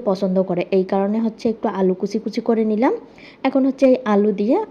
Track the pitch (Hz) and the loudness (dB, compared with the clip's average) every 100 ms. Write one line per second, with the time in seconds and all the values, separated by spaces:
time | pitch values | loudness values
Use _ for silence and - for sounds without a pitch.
0 | 233 185 196 185 185 170 - 190 190 196 | 2 -2 0 0 0 -2 0 0 0 0
1 | 196 220 226 214 233 220 226 185 185 185 | 0 -2 -4 -4 -4 -4 -4 0 0 0
2 | 196 226 220 214 226 226 220 214 269 466 | -4 -6 -6 -6 -2 0 0 0 0 -2
3 | - - - - 269 269 262 262 269 254 | -8 -20 -20 -6 -2 0 0 2 4 4
4 | 214 208 208 196 202 330 427 | 2 2 2 0 0 0 -2